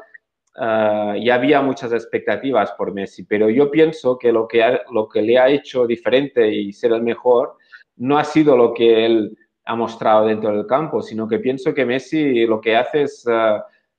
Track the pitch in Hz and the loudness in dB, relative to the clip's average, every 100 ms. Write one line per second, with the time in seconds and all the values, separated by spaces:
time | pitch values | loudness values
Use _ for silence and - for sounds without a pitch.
0 | - - _ _ _ - 120 110 107 107 | -16 -20 _ _ _ -8 -4 0 0 -2
1 | 104 104 113 123 135 143 135 127 120 117 | -4 -4 0 0 2 2 0 -4 -4 -6
2 | - 113 - 104 139 117 101 - 98 98 | -4 -6 -4 -4 -2 -2 -2 -4 -8 -8
3 | 95 - 95 104 110 120 143 151 160 160 | -10 -12 -4 0 2 2 2 2 2 0
4 | 127 123 120 113 113 117 113 131 - 113 | -4 0 0 0 0 0 2 0 -4 -4
5 | 110 110 107 123 131 143 - 131 120 117 | -4 -2 2 4 4 2 -2 -2 -2 -2
6 | 110 127 143 123 107 107 101 - 120 113 | 0 0 0 0 0 0 -6 -2 0 0
7 | 117 117 123 120 147 - _ - _ - | -2 -2 2 2 0 -6 _ -20 _ -8
8 | 123 147 147 156 147 123 117 - 117 110 | -2 0 0 2 4 4 4 4 4 4
9 | 113 113 104 - _ _ - 117 113 - | 4 2 0 -8 _ _ -8 -6 -6 -2
10 | 120 107 110 107 110 104 101 131 156 117 | 2 4 2 0 -2 -4 -2 -2 -2 -6
11 | 101 110 110 107 127 135 156 143 123 131 | -6 -8 -4 -2 -2 -4 -4 -2 -2 -2
12 | - 160 147 120 113 110 110 113 - 151 | -4 -2 0 0 0 0 0 0 0 -2
13 | 143 - 120 113 110 104 - _ _ | -4 -4 -2 0 0 0 -6 _ _